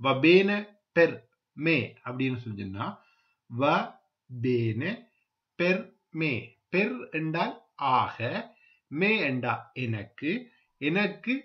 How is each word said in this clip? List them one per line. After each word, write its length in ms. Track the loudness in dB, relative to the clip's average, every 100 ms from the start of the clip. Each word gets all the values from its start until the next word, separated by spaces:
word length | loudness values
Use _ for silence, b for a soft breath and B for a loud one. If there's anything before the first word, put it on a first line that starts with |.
"Va 120 | 0 4
bene 360 | 8 8 6 0 -4 -16 _ 4
per 120 | 4 4 -14 _ _ -4
me" 200 | 0 0 0 -8
அப்படின்னு 340 | -12 -4 -2 -2
சொல்லிச்சுன்னா, 440 | -6 -8 -8 -6 -6 -8 b b b b _
"Va 240 | 0 2 2 0 -10 _ _ _
bene 600 | -4 0 2 0 -2 -4 -6 -12 _ _ _ _ -2
per 180 | 0 0 -2 _ _ -4
me." 120 | -2 -2 -6 _ _
Per 200 | -2 0 -4 -8
என்றால் 440 | -6 -4 -2 -4 -6 _
ஆக, 440 | -4 0 2 0 -2 -4 -4 -8 b b b _
me 200 | -2 0 2
என்றா 360 | 0 -2 -2 -4 -6
எனக்கு, 580 | -8 -4 -6 -8 -8 -4 -4 b b b _
எனக்கு, 540 | -2 0 -2 -4 -4 -6